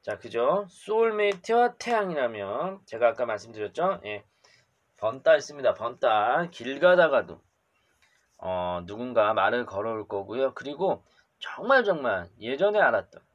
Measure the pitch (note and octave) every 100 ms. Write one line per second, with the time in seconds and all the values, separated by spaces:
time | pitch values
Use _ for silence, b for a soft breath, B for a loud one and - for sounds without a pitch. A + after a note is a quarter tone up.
0 | - G#2 A#2 A2+ B2 F#3 G3 - - A3
1 | A3+ G#3 G#3 F#3+ - A#3 A#3+ - A#3 A#3
2 | G3 D3+ B2 A2 G2 A2+ F3 G3 _ A#2
3 | A#2 A2+ A#2+ G#2+ A2+ A2 G#2 - F3+ G3
4 | G#2 G#2 - b b b b _ _ _
5 | G#2+ C3 D#3 D#3 - D3 B2+ - A2+ C3
6 | B2 G#2+ G#2+ C#3+ F3 - A#2 C#3 F3 F3+
7 | E3 C3 F2 E2 _ _ _ _ _ _
8 | _ _ _ _ F#2 F#2 F2+ F2 F2 G#2+
9 | B2 A2+ G#2 G#2+ G2+ A#2+ A#2 G2 A2 A2+
10 | G2+ G2+ F#2+ A2+ C3+ - C#3 C#3+ F#3+ A2
11 | b b b _ - - A3 C4+ G#3 E3
12 | B2+ G2 F2 _ G#2+ C#3 G3 G#3 D3+ A2+
13 | - - _